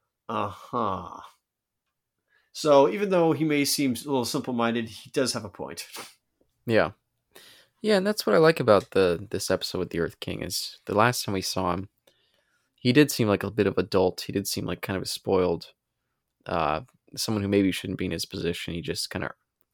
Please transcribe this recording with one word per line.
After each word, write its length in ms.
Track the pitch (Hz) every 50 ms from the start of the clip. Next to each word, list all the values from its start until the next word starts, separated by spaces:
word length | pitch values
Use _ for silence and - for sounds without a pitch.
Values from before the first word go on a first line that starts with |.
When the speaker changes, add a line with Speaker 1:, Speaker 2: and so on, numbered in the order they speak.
| _ _ _ _ _ -
Speaker 1:
Uh-huh. 920 | 113 107 104 104 98 - - - - 123 113 101 95 90 85 85 - - - - _ _ _ _ _ _ _ _ _ _ _ _ _ _ _ _ _ _ _ _ _ _ _ _ -
So 340 | - - 151 143 139 139 160
even 200 | 202 202 208 196
though 220 | 190 175 170 160 156
he 120 | 139 160
may 200 | 156 147 143 143
seem 280 | 135 - - 143 135 120
a 20 | 113 - 143
little 160 | 139 131 117
simple-minded, 640 | 113 - 143 120 - 123 117 117 117 113 117 117 110
he 220 | 104 - - -
does 220 | - 147 131 113 -
have 120 | 120 104
a 40 | 98
point. 380 | - - 73 67 - - - - - - - - - _ _ _ _ _ _ _ _ _ -
Speaker 2:
Yeah. 240 | 120 113 107 85 78 - _ _ _ _ _ _ _ _ - - - - - _ _ _ _
Yeah, 160 | - 208 214
and 100 | 190 190
that's 200 | 208 208 - -
what 80 | 233 208
I 20 | 180
like 220 | 160 160 160 -
about 300 | 135 113 104 95 - -
the, 360 | - 95 95 90 85 82 101 -
this 200 | - 92 - -
episode 280 | 92 87 - - - 90
with 120 | 90 87
the 100 | - 85
Earth 200 | 82 - - -
King, 220 | - - - - -
is 360 | 87 - - - - - - _
the 80 | - 98
last 300 | 101 110 120 120 - -
time 80 | - 101
we 80 | 95
saw 320 | 90 - - 101 92 90 87
him, 160 | 90 95 - _ _ _ _ _ _ _ _ _ _ _ _ _ _ _ _ _
he 180 | _ - 123 120
did 180 | 147 151 139
seem 160 | - - 120
like 160 | 104 101 92 -
a 80 | 101
bit 160 | 104 110 101
of 120 | 98 90 -
a 40 | 92
dolt. 400 | 104 - 95 92 92 87 - -
He 60 | - -
did 140 | 98 98
seem 200 | - - 101 -
like 160 | - 90 - -
kind 140 | - 98
of 60 | 92 92
a 40 |
spoiled, 640 | - - - - 107 95 92 92 87 85 82 - - _ _ _ _ _ _ _ _ _ _ _ _ _ _ _
uh, 360 | - 92 85 80 73 76 80 127 - _ _ _ _ -
someone 260 | - - - 110 104 101
who 60 | 98
maybe 240 | 101 101 98 95 87
shouldn't 260 | - - 101 92 -
be 60 | 92
in 60 | 90
his 160 | 82 82 -
position. 480 | - - 98 - 85 - - - - -
He 60 | 175 -
just 260 | - 85 - - -
kinda 200 | - 92 - - - _ _ _ _ _ _ _